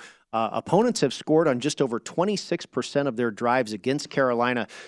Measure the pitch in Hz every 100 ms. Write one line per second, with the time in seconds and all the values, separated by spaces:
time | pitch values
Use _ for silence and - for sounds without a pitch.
0 | - - _ 113 110 107 - 180 247 -
1 | 135 - - 156 160 123 139 - 135 113
2 | - - 190 202 - 175 - - 120 143
3 | 143 113 120 104 120 127 110 107 123 143
4 | - - 127 117 120 123 104 -